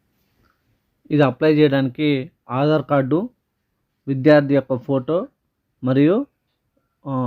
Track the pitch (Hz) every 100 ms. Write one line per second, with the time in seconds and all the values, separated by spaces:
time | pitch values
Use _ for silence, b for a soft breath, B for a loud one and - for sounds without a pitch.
0 | _ _ _ _ _ _ _ _ _ _
1 | - 151 139 120 156 151 151 135 135 123
2 | 151 139 143 _ - 127 147 156 - 143
3 | 131 156 247 _ _ _ _ _ _ _
4 | - 135 143 151 139 139 131 127 135 135
5 | 131 170 269 _ _ _ _ _ 127 135
6 | 147 214 285 _ _ _ _ _ _ _
7 | 147 131